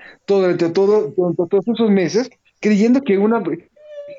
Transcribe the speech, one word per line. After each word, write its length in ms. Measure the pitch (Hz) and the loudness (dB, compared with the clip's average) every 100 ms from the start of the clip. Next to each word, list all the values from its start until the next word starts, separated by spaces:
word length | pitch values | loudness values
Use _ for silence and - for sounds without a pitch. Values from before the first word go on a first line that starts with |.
| - - | -20 -12
todo, 180 | - 196 | -2 0
durante 280 | 185 170 170 | 0 0 -2
todo, 420 | 175 196 214 214 - | 0 2 2 0 -2
durante 300 | 180 165 175 | -2 -2 -2
todos 200 | 202 208 | -2 -2
esos 220 | 226 226 | -2 0
meses, 400 | 196 165 185 254 - _ _ | 2 0 -2 -4 -8 _ _
creyendo 400 | 214 202 226 269 | 0 2 4 2
que 140 | 277 196 | 2 0
una, 260 | 214 233 170 - - _ 605 - - | 2 0 -2 -8 -12 _ -20 -18 -18